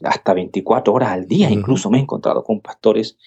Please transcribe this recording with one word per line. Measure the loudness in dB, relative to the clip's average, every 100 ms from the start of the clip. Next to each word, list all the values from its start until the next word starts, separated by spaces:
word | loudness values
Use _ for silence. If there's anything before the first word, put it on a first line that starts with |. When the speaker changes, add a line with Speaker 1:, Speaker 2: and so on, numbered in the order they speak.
Speaker 1:
hasta | -4 -4 0 -2
veinticuatro | -2 -4 0 0 2
horas | 2 0
al | -4 -2
día. | 2 2
Speaker 2:
Ujú. | 2
Speaker 1:
Incluso | 0 0 2
me | 0
he |
encontrado | 0 -4 -2 -2
con | -2 -6
pastores, | -6 -2 0 2 -2 -8